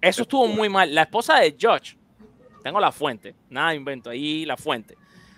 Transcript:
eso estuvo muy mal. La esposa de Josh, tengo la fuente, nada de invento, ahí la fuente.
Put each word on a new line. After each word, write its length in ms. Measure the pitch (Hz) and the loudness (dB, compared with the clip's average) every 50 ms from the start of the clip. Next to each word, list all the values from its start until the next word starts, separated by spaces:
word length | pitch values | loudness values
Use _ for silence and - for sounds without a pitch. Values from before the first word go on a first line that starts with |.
eso 200 | - 180 - - 233 | 0 0 0 0 -4
estuvo 240 | - 269 269 247 220 | -2 0 2 2 2
muy 220 | 208 214 214 208 | 2 0 -2 0
mal. 240 | 196 196 185 156 143 | 2 2 2 2 4
La 100 | 160 156 | 2 2
esposa 360 | - - 220 233 - 320 269 | 2 0 -4 0 2 4 4
de 160 | 196 156 143 123 | 4 4 2 0
Josh, 360 | 185 233 190 135 - - - _ _ _ _ _ - - _ _ _ - _ - - | 2 2 2 2 -2 -8 -20 _ _ _ _ _ -20 -20 _ _ _ -20 _ -14 -10
tengo 180 | 131 165 208 | -4 -2 2
la 100 | 190 147 | 2 2
fuente, 420 | - - 147 143 120 101 - 98 - _ _ _ | 0 0 -4 -4 -4 -6 -12 -20 -20 _ _ _
nada 200 | 131 131 151 165 | -6 -2 -2 -2
de 80 | 160 143 | -2 -2
invento, 320 | 135 139 139 127 110 117 | -6 -8 -10 -10 -10 -12
ahí 360 | 120 127 147 151 151 156 160 | -10 -8 -6 -6 -6 -6 -6
la 120 | 151 131 - | -6 -8 -6
fuente. 400 | - 151 139 117 107 _ - _ _ _ _ - - _ _ | -4 -4 -4 -4 -6 _ -20 _ _ _ _ -20 -20 _ _